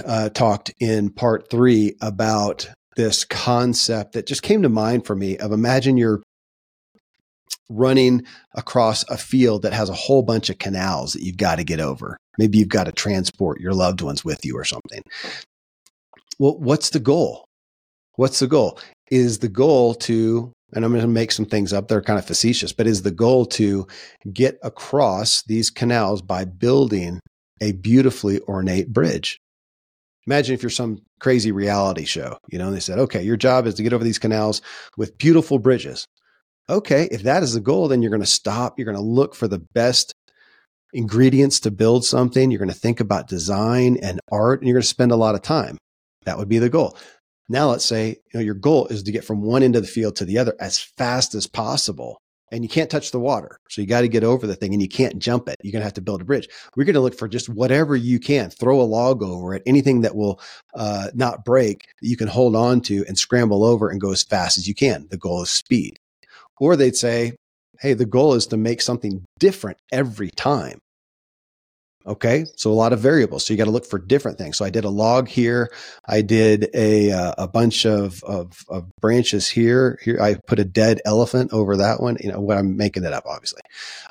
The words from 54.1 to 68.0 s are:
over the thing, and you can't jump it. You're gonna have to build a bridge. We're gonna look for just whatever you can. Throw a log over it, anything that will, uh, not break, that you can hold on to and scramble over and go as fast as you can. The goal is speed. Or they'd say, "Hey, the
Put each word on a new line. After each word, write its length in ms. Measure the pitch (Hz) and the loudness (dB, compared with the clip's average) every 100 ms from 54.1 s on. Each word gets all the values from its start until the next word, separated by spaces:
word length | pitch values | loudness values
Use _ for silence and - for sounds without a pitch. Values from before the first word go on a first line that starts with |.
| 110 113 | 2 2
over 200 | 127 107 | 2 -2
the 100 | 95 | -6
thing, 180 | 101 | -2
and 80 | 101 | -2
you 80 | 95 | 0
can't 300 | - 131 - | 0 0 -2
jump 280 | - 123 - | -2 -2 -4
it. 80 | - | -10
You're 80 | 101 | -8
gonna 140 | 107 104 | -6 -6
have 80 | |
to 80 | 101 | -8
build 200 | 92 98 | -8 -6
a 40 | 90 | -2
bridge. 240 | 135 - - - - | -4 -4 -16 -8 -2
We're 80 | |
gonna 160 | 139 143 | 0 2
look 180 | 127 - | 2 -2
for 120 | 110 | -6
just 180 | 117 - | -6 -6
whatever 480 | 107 127 139 156 135 | -2 0 2 2 0
you 240 | 120 120 | 0 0
can. 300 | - 143 92 | 2 0 0
Throw 320 | - 120 135 | -2 2 4
a 20 | |
log 400 | 117 110 123 127 | 2 2 2 0
over 300 | 98 90 90 | -2 -6 -6
it, 100 | 95 120 | -6 2
anything 360 | 139 135 127 | 4 4 2
that 160 | 113 104 | 0 0
will, 240 | 104 95 - - _ - | -4 -4 -10 -20 _ -10
uh, 360 | 107 101 98 | -6 -6 -6
not 320 | 120 123 - 113 | -4 -4 -4 0
break, 400 | 131 113 101 - _ | 2 2 -2 -10 _
that 80 | 113 | -6
you 80 | 123 | -4
can 100 | 107 | -2
hold 300 | 120 123 110 | 2 4 4
on 240 | 120 123 | 4 2
to 240 | 120 101 - | 0 -2 -4
and 100 | 95 | -4
scramble 460 | - 123 117 101 | 0 2 2 4
over 260 | 113 117 104 | 4 4 0
and 120 | 98 | -2
go 100 | 98 | -2
as 120 | 92 | -2
fast 340 | - 101 87 95 | -2 -2 0 -2
as 100 | 92 | -4
you 80 | 101 | 0
can. 320 | 135 82 73 | 0 0 -6
The 80 | 92 | -10
goal 260 | 98 87 | -6 -4
is 60 | 90 | -4
speed. 480 | - - 120 67 - _ _ _ - _ - | -4 0 0 -2 -10 _ _ _ -20 _ -2
Or 160 | 143 165 | 2 4
they'd 200 | 131 127 | 4 2
say, 400 | 123 117 117 120 _ _ _ _ | -2 0 -2 -6 _ _ _ _
"Hey, 120 | 139 | 0
the 140 | 120 | 0